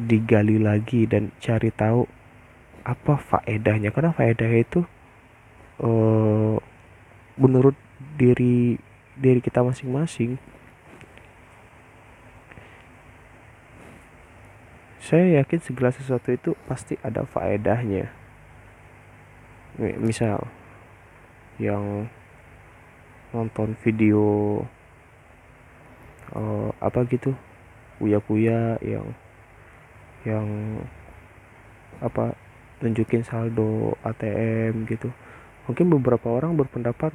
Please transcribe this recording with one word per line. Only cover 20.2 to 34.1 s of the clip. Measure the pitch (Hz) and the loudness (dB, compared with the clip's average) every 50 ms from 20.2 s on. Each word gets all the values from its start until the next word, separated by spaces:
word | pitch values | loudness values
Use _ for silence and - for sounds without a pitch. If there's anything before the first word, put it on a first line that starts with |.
| 117 110 101 - - - - - - - - - - - - - - - - - - - - - - - - - | 0 0 0 -2 -6 -8 -14 -20 -20 -20 -20 -20 -20 -20 -20 -20 -20 -20 -20 -20 -20 -20 -20 -20 -20 -18 -10 -6
yang | 110 104 101 101 101 101 101 104 107 117 - - - - - - - - - - - - - - - - - - - - - - - - - | -4 -2 -2 -2 -4 -6 -6 -6 -8 -10 -12 -20 -20 -20 -20 -20 -20 -20 -20 -20 -20 -20 -20 -20 -20 -20 -20 -20 -20 -20 -20 -20 -18 -10 -6
nonton | 117 113 110 - - 107 110 110 - | -6 -6 -6 -4 -4 -4 -4 -4 -2
video, | - 117 110 110 110 107 107 104 104 104 104 104 104 104 104 - - - - - - - - - - - - - - - - - - - - - - - - - - - - - - - - - - - - - | -2 -2 0 2 4 4 4 4 4 2 2 0 0 -2 -2 -4 -6 -10 -12 -20 -20 -20 -20 -20 -20 -20 -20 -20 -20 -20 -20 -20 -20 -20 -20 -20 -20 -20 -20 -20 -20 -20 -20 -20 -20 -20 -20 -20 -18 -12 -10 -8
eh, | 107 107 107 104 107 107 - - | -6 -6 -4 -4 -6 -6 -6 -4
apa | - 104 - 123 123 123 | -4 -2 -2 -2 -2 -2
gitu, | 127 123 - 135 135 - - - - - - - - - - - - - | -2 -4 -2 -4 -6 -6 -10 -20 -20 -20 -20 -20 -20 -20 -20 -20 -10 -4
kuya-kuya | - 107 104 104 - - 107 107 113 113 113 117 117 113 113 - | -2 0 0 0 0 0 0 0 2 2 0 0 -2 -2 -4 -4
yang, | - 104 107 107 104 110 117 - - - - - - - - - - - - - - - - - - - - - | -6 -6 -6 -6 -8 -10 -14 -16 -18 -20 -20 -20 -20 -20 -20 -20 -20 -20 -20 -20 -20 -20 -20 -20 -20 -20 -20 -10
yang | - 113 110 107 107 104 104 104 107 107 110 - - - - - - - - - - - - - - - - - - - - - - - - - | -6 -4 -4 -4 -4 -6 -6 -8 -8 -8 -8 -10 -10 -14 -16 -20 -20 -20 -20 -20 -20 -20 -20 -20 -20 -20 -20 -20 -20 -20 -20 -20 -20 -20 -14 -8
apa, | - 117 - - 113 117 - - - - - - - - - - | -8 -6 -4 -2 -4 -4 -4 -8 -14 -20 -20 -20 -20 -20 -12 -6
tunjukin | - 117 110 113 110 - - 113 113 | -4 -2 0 -2 -2 0 -2 -4 -2
saldo | - 123 113 113 117 113 113 110 107 110 110 110 110 107 - - | -4 -6 -4 -4 -4 -2 -2 0 0 0 -2 -2 -4 -4 -4 -6
A | 110 | -8